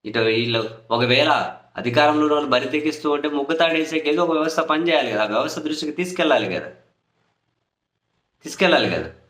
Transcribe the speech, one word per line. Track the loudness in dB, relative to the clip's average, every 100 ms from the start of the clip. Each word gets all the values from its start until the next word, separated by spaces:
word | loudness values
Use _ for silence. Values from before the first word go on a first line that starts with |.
ఇటు | -6 0
వీళ్ళు | 2 2 0 -2 -4 -8 -4
ఒకవేళ | 0 2 4 4 2 0 -8 _ -8
అధికారంలో | -2 2 4 4
ఉన్న | 2
వాళ్ళు | 2 2
బరి | 0 0
తెగిస్తూ | -2 -2 -4 -2
ఉంటే | -2 -2
ముగ్గుతాడేసేకి | -4 -2 2 2 2 -2 -2 0
ఏదో | 0
ఒక | 0
వ్యవస్థ | 0 0 0
పనిచేయాలి | 0 0 2 2 2
కదా, | 0
ఆ | 0
వ్యవస్థ | 0 -2 -4
దృష్టికి | -6 -6 -6
తీసుకెళ్ళాలి | -6 -6 -2 2 2 0
కదా, | -4 -8 -14 _ _ _ _ _ _ _ _ _ _ _ _ _ _ _ _
తీసుకెళ్ళాలి | -14 0 2 4 2
కదా. | -2 -6 -12 _